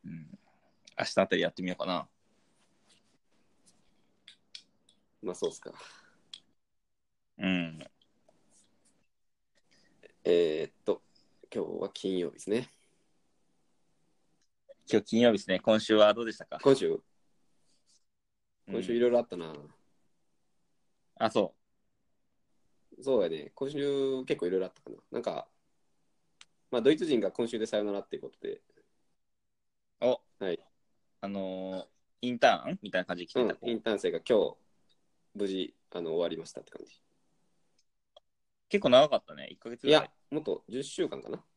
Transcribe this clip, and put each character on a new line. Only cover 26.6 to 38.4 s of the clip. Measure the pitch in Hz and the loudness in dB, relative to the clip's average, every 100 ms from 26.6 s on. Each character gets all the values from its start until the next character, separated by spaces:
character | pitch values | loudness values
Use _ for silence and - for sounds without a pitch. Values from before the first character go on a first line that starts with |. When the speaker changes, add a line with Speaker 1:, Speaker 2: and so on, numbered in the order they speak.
| _ | _
Speaker 2:
ま | 123 | 2
あ、 | |
ド | 120 | 4
イ | 156 | 2
ツ | 170 | 2
人 | 127 | 0
が | 95 | 0
今 | - 117 | -2 -4
週 | 113 | -4
で | 110 | -2
さ | 107 | -2
よ | |
な | 104 | -2
ら | 101 | -4
っ | - | -6
て | - | -10
い | |
う | |
こ | - | -12
と | _ | _
で。 | - - _ _ _ _ _ _ _ _ _ _ _ _ _ _ | -10 -10 _ _ _ _ _ _ _ _ _ _ _ _ _ _
Speaker 1:
お。 | 120 123 _ _ | 0 0 _ _
Speaker 2:
は | 95 | -6
い。 | 85 _ _ _ _ _ _ | -6 _ _ _ _ _ _
Speaker 1:
あ | 101 | -8
の | 98 95 92 95 95 85 _ _ _ | -6 -6 -6 -8 -10 -12 _ _ _
ー、 | 123 | -6
イ | |
ン | 120 | 4
タ | 127 92 67 | 4 4 -2
ー | |
ン | 190 | -8
み | 104 | -4
た | 92 | -4
い | |
な | 90 | -4
感 | 87 | -8
じ | |
で | 87 | -4
来 | |
て | 127 113 | -2 0
た | - | -2
子。 | 120 | -4
Speaker 2:
う | |
ん。 | |
イ | 113 | -4
ン | |
タ | 117 | -2
ー | 101 | -2
ン | |
生 | 90 | -2
が | 82 | -4
今 | - 110 | 0 2
日、 | 85 - _ _ _ _ _ _ _ | 2 -4 _ _ _ _ _ _ _
無 | 104 101 | -6 -4
事、 | 95 90 _ _ | -4 -6 _ _
あ | 90 | -10
の、 | 85 | -4
終 | 85 | -2
わ | 85 | -2
り | 82 | -4
ま | 82 | -12
し | |
た | - | -16
っ | |
て | - | -16
感 | - - | -20 -20
じ。 | - _ _ _ _ _ _ _ _ _ _ _ - _ _ | -20 _ _ _ _ _ _ _ _ _ _ _ -20 _ _